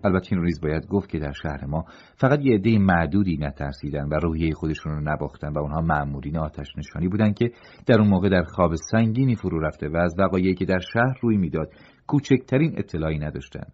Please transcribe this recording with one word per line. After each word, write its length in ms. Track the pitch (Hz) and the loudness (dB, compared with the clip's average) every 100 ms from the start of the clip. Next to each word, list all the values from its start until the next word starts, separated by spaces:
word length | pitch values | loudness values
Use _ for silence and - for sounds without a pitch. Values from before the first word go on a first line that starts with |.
البته 240 | 104 92 - | 2 0 0
این 80 | 92 | 0
رو 60 | 85 | 0
نیز 160 | 76 | -2
باید 260 | 76 78 73 | -2 -4 -2
گفت 220 | 98 - | -4 -2
که 100 | 82 | -6
در 120 | 73 | -6
شهر 340 | 71 82 67 67 | -6 -8 -8 -6
ما 200 | 78 85 - - _ | -6 -6 -16 -20 _
فقط 240 | 131 147 | 2 4
یه 140 | 135 107 | 4 2
عده 220 | 110 110 | 4 4
معدودی 600 | 98 87 82 95 95 76 | 4 4 2 0 0 0
نترسیدن 680 | 71 - 71 67 73 73 71 | -4 -6 -8 -6 -6 -4 -2
و 60 | |
روحیه 400 | 76 85 80 80 | -2 0 0 -2
خودشون 380 | 76 80 78 78 | -2 -4 -6 -6
رو 100 | 76 76 | -6 -4
نباختن 400 | 73 73 - 73 | -4 -6 -8 -8
و 40 | 73 | -6
اونها 220 | 73 78 | -4 -2
مأمورین 560 | 82 76 71 69 71 80 | 0 0 -2 -8 -6 -6
آتش 300 | 78 - 73 - | -6 -8 -12 -12
نشانی 300 | 76 - 90 | -12 -4 -2
بودن 260 | 104 107 | 2 2
که 180 | 101 117 - - - - | 2 -2 -4 -20 -8 4
در 120 | 113 | 6
اون 80 | 104 | 6
موقع 220 | 92 98 | 4 4
در 140 | 92 | 2
خواب 280 | 80 - 85 80 - | 0 0 0 0 -2
سنگینی 440 | 113 113 110 135 110 | 0 2 2 0 0
فرو 240 | - 82 | -2 -2
رفته 300 | 78 - 76 | -2 -4 -4
و 80 | 85 | 0
از 180 | 87 85 | 0 2
وقایعی 360 | 95 92 92 90 | 2 2 2 0
که 100 | 90 | 0
در 140 | 92 | -2
شهر 380 | 90 117 127 131 | 0 0 0 0
روی 160 | 120 107 | 0 2
می‌داد 340 | 85 80 76 - - _ - | 0 -2 -6 -10 -20 _ -2
کوچکترین 680 | 143 - 131 - 131 160 - | -2 4 2 2 0 2 -2
اطلاعی 420 | - 80 78 78 | -6 -4 -2 -2
نداشتن 460 | 76 - - - - | -4 -8 -12 -14 -16